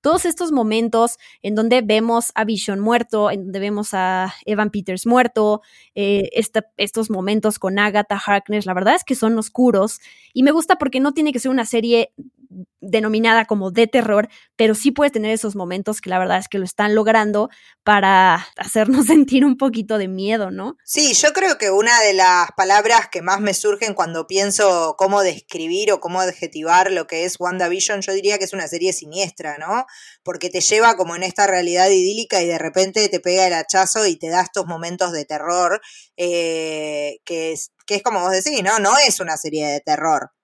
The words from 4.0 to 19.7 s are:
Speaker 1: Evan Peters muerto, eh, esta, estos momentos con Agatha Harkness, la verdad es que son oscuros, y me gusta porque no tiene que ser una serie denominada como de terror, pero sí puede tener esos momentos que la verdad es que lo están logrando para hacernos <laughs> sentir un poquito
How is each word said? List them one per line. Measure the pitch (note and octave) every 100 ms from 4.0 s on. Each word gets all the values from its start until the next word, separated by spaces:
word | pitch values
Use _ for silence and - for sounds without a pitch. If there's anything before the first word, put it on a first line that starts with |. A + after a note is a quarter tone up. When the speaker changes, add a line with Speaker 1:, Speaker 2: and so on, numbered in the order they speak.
| F#3 F#3 F#3+ -
Speaker 1:
Evan | - G#3 G#3+
Peters | G#3 F#3+ F#3 -
muerto, | A#3+ B3 A3+ G#3+ G#3 _ _ _ -
eh, | G3+ G3+ G3
esta, | - A3 A3 G#3+ -
estos | G#3 - A3
momentos | G3+ F#3 G#3+ G#3+ G#3
con | F#3+ G3
Agatha | G#3 G#3 G#3 G3+
Harkness, | - G3+ - G#3 F#3+
la |
verdad | F3+ F#3+
es | F3+
que | - B3+
son | A3 A3+
oscuros, | G#3+ - B3 G3+ G3+ - - - _
y | -
me | C4
gusta | D#4 D#4+ F4+
porque | D4 C4
no | C#4
tiene | C#4 D4+
que | B3+
ser | C4
una | C4 A3+
serie | A#3 A3+ A#3 A3+ _ - _ _ F#3 F3+ _
denominada | - A3 G#3+ G#3+ A3+ A3+ A3
como | G#3 F#3+
de | F#3 A3+
terror, | C4 A3 G#3 G#3+ - _ _
pero | A3+
sí | G#3+ C#4
puede | B3+ C#4+
tener | C#4+ G#3+
esos | A3 A3 G3+
momentos | F3 F#3 G3+ G#3+
que | -
la | F#3
verdad | F#3 F#3
es | F#3+
que | G3+
lo |
están | F#3 - G#3
logrando | G#3 G#3+ A3 G#3+ G#3 A3 - _ _
para | - G#3 G3 F#3+ F#3 E3+ F3+ -
hacernos | - A3 G#3+ C4 A#3
<laughs> |
sentir | D#4+ C#4 C4
un | C#4+ C4
poquito | C4+